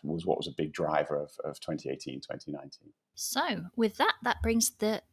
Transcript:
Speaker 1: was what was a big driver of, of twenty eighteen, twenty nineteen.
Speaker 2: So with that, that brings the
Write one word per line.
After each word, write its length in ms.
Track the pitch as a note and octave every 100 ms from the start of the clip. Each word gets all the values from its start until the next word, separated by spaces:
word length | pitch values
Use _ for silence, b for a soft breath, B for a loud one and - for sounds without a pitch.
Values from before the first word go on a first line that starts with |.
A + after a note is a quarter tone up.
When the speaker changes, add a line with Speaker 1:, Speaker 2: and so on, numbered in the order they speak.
Speaker 1:
was 220 | D2 E2 F2
what 120 | -
was 100 | -
a 80 | -
big 160 | D#2
driver 460 | D2 D#2 D2+ C#2+ D2
of, 140 | C#2+ -
of 160 | D#2 D2+
twenty 300 | - D2+ C2+
eighteen, 320 | C#2 - C2+
twenty 300 | - C#2+ -
nineteen. 420 | D2 C#2 - - _ _
Speaker 2:
So 520 | - - - E4 G3 F3 -
with 220 | A3 -
that, 160 | F4+ -
that 180 | B3 -
brings 280 | A3+ A#3 A3+
the 320 | - G#3+ A3 -